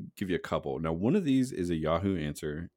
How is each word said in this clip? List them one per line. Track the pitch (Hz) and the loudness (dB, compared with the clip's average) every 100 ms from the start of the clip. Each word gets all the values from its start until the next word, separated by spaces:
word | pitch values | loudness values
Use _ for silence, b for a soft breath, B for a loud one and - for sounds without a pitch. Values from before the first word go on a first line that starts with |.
| 104 - | -12 -6
give | 95 | -2
you | 82 | -2
a | |
couple. | - 82 76 65 | 0 -2 -2 -2
Now, | 80 | -2
one | 82 104 202 | 0 2 2
of | |
these | 165 131 123 | 4 2 2
is | - 87 | 0 -2
a | 82 | 0
Yahoo | 78 82 98 95 | 2 2 2 0
answer | 76 73 78 73 85 | -2 -4 -6 -6 -8